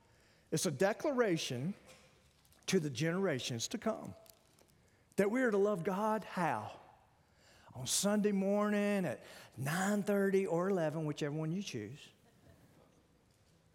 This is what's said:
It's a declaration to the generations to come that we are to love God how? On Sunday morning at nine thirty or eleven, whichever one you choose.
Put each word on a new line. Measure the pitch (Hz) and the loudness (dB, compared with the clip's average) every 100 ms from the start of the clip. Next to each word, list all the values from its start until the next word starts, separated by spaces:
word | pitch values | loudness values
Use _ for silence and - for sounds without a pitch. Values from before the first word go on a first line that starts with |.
| _ _ _ _ _ | _ _ _ _ _
It's | 160 185 | -2 -2
a | |
declaration | 135 196 226 320 247 220 160 - 123 156 - - - - - _ _ _ - - | 2 0 2 0 2 2 2 -2 -4 -4 -6 -12 -20 -20 -20 _ _ _ -14 0
to | 190 | 0
the | 151 | 0
generations | 117 165 180 190 131 - 120 - | -2 -2 0 0 -2 -2 -6 -6
to | 220 | -4
come | 220 - - - - - _ _ - _ _ _ _ - | -4 -4 -8 -14 -20 -20 _ _ -20 _ _ _ _ 2
that | 202 | 2
we | 247 | 4
are | 254 | 2
to | 202 | 4
love | 208 202 | 2 2
God | 180 185 214 214 | -2 -2 0 -2
how? | - 190 160 110 104 - - - _ _ _ _ - - - | -4 -2 0 0 -4 -12 -20 -20 _ _ _ _ -20 -20 -18
On | 120 123 | -10 -4
Sunday | - 202 214 208 | 0 2 4 2
morning | 196 196 208 208 208 202 202 | 2 2 2 2 2 2 0
at | 165 110 - - - - | 0 -4 -10 -20 -16 -8
nine | 139 170 190 208 | -4 0 2 0
thirty | 202 202 196 190 190 | 2 2 4 2 2
or | 165 185 | 2 2
eleven, | 185 156 160 | 2 0 0
whichever | 151 147 147 | -4 -2 -4
one | 156 156 | -2 -2
you | 180 | -4
choose. | 196 117 104 143 - - _ _ - - - - - _ _ _ _ _ _ _ _ | -4 -8 -8 -12 -18 -20 _ _ -20 -20 -20 -20 -20 _ _ _ _ _ _ _ _